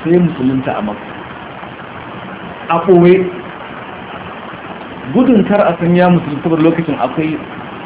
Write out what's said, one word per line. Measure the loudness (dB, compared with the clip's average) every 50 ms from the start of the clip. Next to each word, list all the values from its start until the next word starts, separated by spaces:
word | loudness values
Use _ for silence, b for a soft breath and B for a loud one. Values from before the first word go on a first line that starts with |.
sai | 0 2 4
musulunta | 4 4 2 0 0 0 0 0 0 -2 -2 -4
a | -4
Makka. | -4 -6 -6 -8 -10 -14 -14 -14 -14 -14 -14 -14 -16 -16 -14 -14 -16 -16 -16 -16 -16 -16 -16 -16 -16 -14 -14 -14 -14 -14 -14 -14 -14 -14 -14 -10 -4 -2 -2
A | 0 4
ɓoye. | 6 6 8 8 8 6 6 4 0 -6 -8 -12 -14 -14 -14 -14 -14 -14 -14 -14 -14 -14 -14 -14 -14 -14 -14 -14 -14 -14 -14 -14 -14 -14 -14 -14 -14 -14 -14 -14 -14 -14 -12 -8 0 2
Gudun | 4 4 6 6 4 4
kar | 4 4 4
a | 4 4 2
san | 2 2 4 6
ya | 6 6 6
musulunta, | 6 4 2 -2 -4 -4 0
saboda | 0 2 4 4
lokacin | 4 4 2 0 -2 -2
akwai | -2 -2 -2 -2 -2 -2 -2 -4 -6 -8 -10 -14 -14 -14 -14 -14 -14 -14